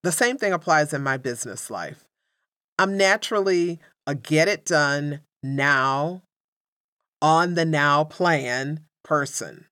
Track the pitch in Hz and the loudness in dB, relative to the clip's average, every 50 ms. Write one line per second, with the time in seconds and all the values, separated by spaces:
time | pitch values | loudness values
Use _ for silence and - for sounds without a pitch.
0 | - - - - 247 240 254 277 - 202 185 170 - 185 160 151 151 147 - 139 | -4 -4 0 0 0 0 0 -2 -2 -2 -2 -2 0 0 2 2 2 0 -2 -4
1 | 139 139 135 127 131 135 120 110 - 120 98 113 - - 110 92 85 76 - _ | -2 -2 -4 -4 -4 -6 -6 -6 -8 -12 -10 -12 -12 -12 -10 -10 -10 -10 -12 _
2 | _ _ _ _ _ _ _ _ _ _ _ _ _ _ _ - 190 190 196 196 | _ _ _ _ _ _ _ _ _ _ _ _ _ _ _ -2 0 0 2 2
3 | 196 190 196 - - - 226 208 196 196 185 175 170 175 170 165 _ _ _ _ | 2 2 2 2 0 -2 -2 0 2 2 2 2 2 0 -4 -8 _ _ _ _
4 | _ - 143 139 110 - 156 156 160 190 208 - _ - 175 151 147 143 143 143 | _ -8 -8 -8 -4 0 2 4 4 4 2 -2 _ -2 0 2 2 2 0 -2
5 | 147 147 147 143 _ _ _ _ - 135 139 139 139 143 143 135 131 135 135 135 | -4 -6 -8 -8 _ _ _ _ -8 -6 -2 0 2 2 2 2 2 0 0 0
6 | 147 165 180 185 _ _ _ _ _ _ _ _ _ _ _ _ _ _ _ _ | -2 -4 -6 -10 _ _ _ _ _ _ _ _ _ _ _ _ _ _ _ _
7 | _ _ _ _ - 156 160 165 175 175 175 170 165 165 156 147 143 147 143 147 | _ _ _ _ 2 4 4 4 4 2 0 0 0 0 2 2 4 4 4 4
8 | 156 151 - - 180 175 165 147 135 123 123 127 135 143 151 156 - _ _ _ | 2 0 -2 -2 2 2 2 2 0 -2 -4 -4 -4 -6 -6 -8 -12 _ _ _
9 | _ - 156 147 143 135 - - 113 80 - - - _ | _ -2 -2 -2 -2 -4 -6 -10 -10 -10 -14 -20 -20 _